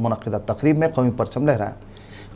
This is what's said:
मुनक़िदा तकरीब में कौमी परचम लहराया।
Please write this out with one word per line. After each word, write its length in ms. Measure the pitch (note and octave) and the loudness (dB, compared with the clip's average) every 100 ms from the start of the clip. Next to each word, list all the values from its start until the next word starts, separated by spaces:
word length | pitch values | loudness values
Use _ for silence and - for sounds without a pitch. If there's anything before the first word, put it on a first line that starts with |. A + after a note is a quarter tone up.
मुनक़िदा 380 | A#2 A2 A2+ G2+ - | -2 -2 -2 -4 -2
तकरीब 320 | - D3+ D3+ | 0 2 4
में 140 | D#3+ | 2
कौमी 180 | C#3+ B2 | 2 2
परचम 340 | A#2+ G#2+ B2+ D3 | 2 -2 0 2
लहराया। 300 | A#2 G2+ G2+ - - - - - | 2 0 -8 -16 -20 -18 -18 -12